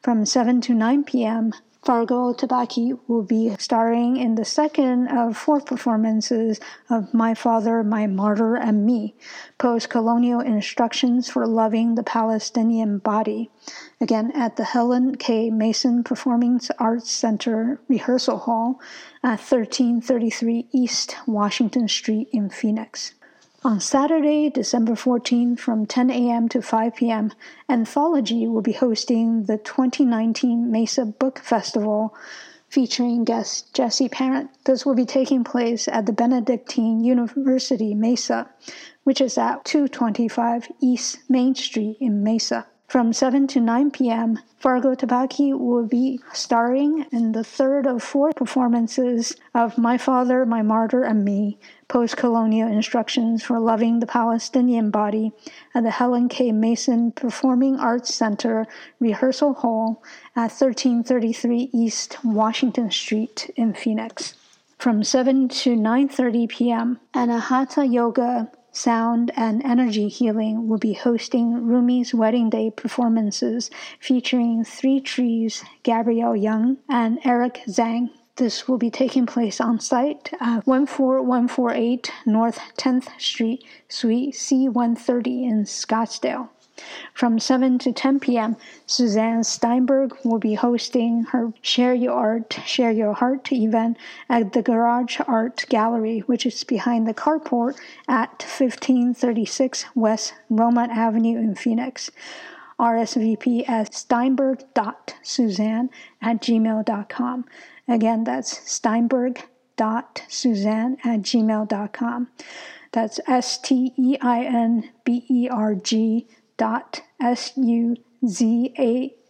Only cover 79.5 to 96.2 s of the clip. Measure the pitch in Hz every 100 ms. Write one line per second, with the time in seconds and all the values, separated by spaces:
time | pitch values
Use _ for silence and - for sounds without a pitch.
79.5 | - 233 226 - 247 277 - - 370 233
80.5 | 233 208 262 277 - 262 262 254 254 240
81.5 | - 240 240 233 247 - - - 214 233
82.5 | - - - 262 254 - - - - 226
83.5 | 254 - - _ - 233 233 277 - -
84.5 | 262 262 233 240 233 - 247 240 247 254
85.5 | 220 202 - - 220 226 - 254 240 240
86.5 | _ _ - - - - - 240 226 -
87.5 | 254 262 247 247 240 269 277 - 240 220
88.5 | 220 - - - - 240 208 226 226 226
89.5 | - 240 247 254 269 269 - 233 226 214
90.5 | 208 247 240 - 254 233 233 226 262 226
91.5 | 220 - - 247 254 247 240 226 226 220
92.5 | - - - 233 220 214 208 247 269 -
93.5 | 262 220 226 226 233 - - - 233 220
94.5 | 254 208 226 233 240 247 - - 233 226
95.5 | - - 226 220 233 220 226